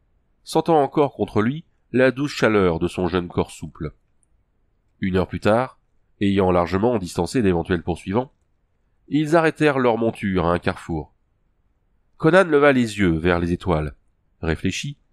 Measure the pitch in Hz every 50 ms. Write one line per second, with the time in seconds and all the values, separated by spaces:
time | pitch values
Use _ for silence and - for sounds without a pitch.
0 | _ _ _ _ _ _ _ _ _ - - 160 160 - 165 151 139 131 - 156
1 | 147 131 - - 104 - - 107 104 120 143 160 - _ _ _ _ _ - 123
2 | 131 131 127 127 147 139 - - 139 117 110 104 95 90 82 82 85 85 - -
3 | 92 85 87 90 87 87 - - 85 - - - - 76 - - 78 76 - _
4 | _ _ _ _ _ _ _ _ _ _ _ _ _ _ _ _ _ _ _ _
5 | 101 95 90 95 90 - - 87 - 104 107 117 131 127 - _ _ _ _ _
6 | _ _ _ - 104 101 98 98 95 92 90 87 87 82 90 95 104 123 123 107
7 | 92 85 - - 87 85 - 135 110 95 90 85 82 - 95 85 78 - 82 76
8 | - 92 95 117 131 143 _ _ _ _ _ _ _ _ _ _ _ _ _ _
9 | _ - 131 147 156 147 165 170 160 160 - - 156 151 135 135 123 123 113 117
10 | 117 113 110 - - 101 95 87 82 85 87 87 - 95 90 - - - 85 78
11 | 73 - _ _ _ _ _ _ _ _ _ _ _ _ _ _ _ _ _ _
12 | _ _ _ - - 160 165 190 196 170 147 143 143 147 135 127 120 110 104 101
13 | 101 87 82 78 80 90 87 87 87 85 87 - - 92 82 78 78 73 - -
14 | _ _ _ _ _ _ _ _ - 80 80 - - 95 - - - 143 143 -
15 | _ _